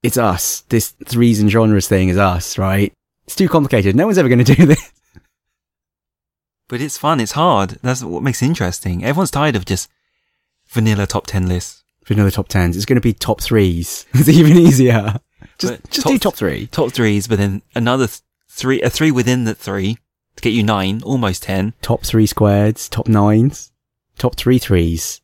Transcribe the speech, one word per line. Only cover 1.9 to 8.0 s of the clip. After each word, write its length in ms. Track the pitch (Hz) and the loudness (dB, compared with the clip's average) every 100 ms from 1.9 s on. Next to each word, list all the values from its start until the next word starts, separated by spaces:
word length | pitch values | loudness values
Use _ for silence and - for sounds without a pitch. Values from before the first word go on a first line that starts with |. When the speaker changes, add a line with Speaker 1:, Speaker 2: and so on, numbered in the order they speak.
| 98 92 | 0 2
Speaker 1:
is 80 | 90 | 2
us, 400 | 98 90 - - | 0 -2 -6 -4
right? 340 | 95 98 101 _ _ _ - | -2 0 -2 _ _ _ -16
It's 100 | - | -2
too 140 | 185 | 0
complicated. 460 | 160 135 117 98 107 | 2 2 0 2 2
No 100 | 208 | 2
one's 120 | 185 | 2
ever 100 | 135 | 2
gonna 140 | 123 | 2
<laughs> 120 | 127 135 | 4 6
do 100 | 156 | 6
this. 260 | 156 - _ _ - _ _ _ _ _ _ _ _ _ _ _ _ _ _ _ | 4 0 _ _ -20 _ _ _ _ _ _ _ _ _ _ _ _ _ _ _
Speaker 2:
But 120 | 123 | -8
it's 160 | 143 - | -8 -4
fun. 220 | 196 214 | -2 -2
It's 120 | 110 | -2
hard. 380 | 143 175 113 95 - | -2 0 0 -2 -4
That's 220 | 123 127 | -6 -6